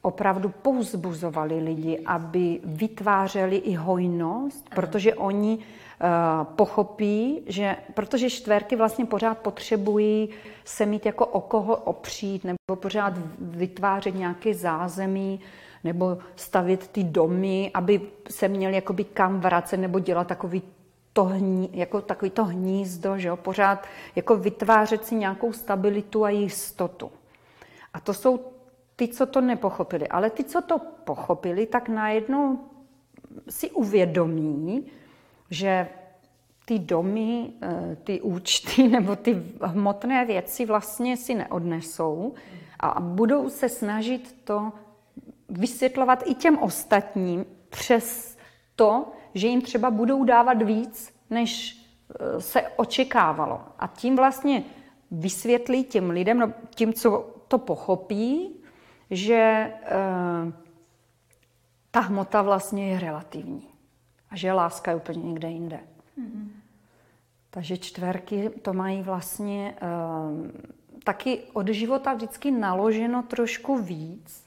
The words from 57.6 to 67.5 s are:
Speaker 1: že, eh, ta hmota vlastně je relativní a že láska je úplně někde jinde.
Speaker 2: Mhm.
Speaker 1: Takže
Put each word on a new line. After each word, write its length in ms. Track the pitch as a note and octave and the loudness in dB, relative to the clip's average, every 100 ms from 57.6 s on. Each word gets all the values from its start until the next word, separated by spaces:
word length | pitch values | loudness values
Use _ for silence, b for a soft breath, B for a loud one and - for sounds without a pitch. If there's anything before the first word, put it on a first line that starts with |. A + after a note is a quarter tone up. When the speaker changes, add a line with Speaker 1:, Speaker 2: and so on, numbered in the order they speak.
| B3+ D#3 - F#3 - G3+ A#3 D4+ F#4+ - B B B B B | 0 -4 0 -2 0 -2 0 0 -4 -12 B B B B B
Speaker 1:
že, 600 | F#3 G#3 A#3 A3 A3 A3 - | -2 4 6 6 4 0 -8
eh, 680 | - F#3+ F#3+ F#3 F3 E3+ E3 E3 - _ _ _ _ _ _ _ _ _ _ _ _ | -2 -2 0 0 0 -2 -4 -8 -20 _ _ _ _ _ _ _ _ _ _ _ _
ta 80 | A#3 | 0
hmota 420 | F#3 G3 F#3+ G#3 | 2 -2 2 2
vlastně 480 | G3+ G3 F#3+ G3 G3 | 4 2 0 -4 -2
je 80 | F#3 | -2
relativní 680 | F3 D3+ - D#3 - - - _ _ _ _ _ _ | -4 -8 -10 -12 -10 -12 -14 _ _ _ _ _ _
a 60 | |
že 160 | F#3+ F#3 | -4 0
láska 380 | F#3+ E3+ - - | 2 0 -2 -4
je 60 | E3+ | -4
úplně 260 | E3 E3 | -4 -8
někde 260 | E3 D#3+ E3 | -6 -6 -6
jinde. 300 | E3 E3+ - - - _ - | -8 -8 -10 -16 -20 _ -14
Speaker 2:
Mhm. 340 | A3+ A3 G#3 b b b b b b b b _ | -12 -12 -14 b b b b b b b b _
Speaker 1:
Takže 280 | _ | _